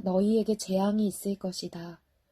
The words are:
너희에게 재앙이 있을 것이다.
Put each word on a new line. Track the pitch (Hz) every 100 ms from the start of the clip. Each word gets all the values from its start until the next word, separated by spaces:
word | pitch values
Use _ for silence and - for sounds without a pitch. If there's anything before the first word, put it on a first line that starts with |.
너희에게 | 185 185 202 220 214 214
재앙이 | - 190 202 208 214
있을 | 180 202 196
것이다. | 185 180 175 170 170 170 _ _ _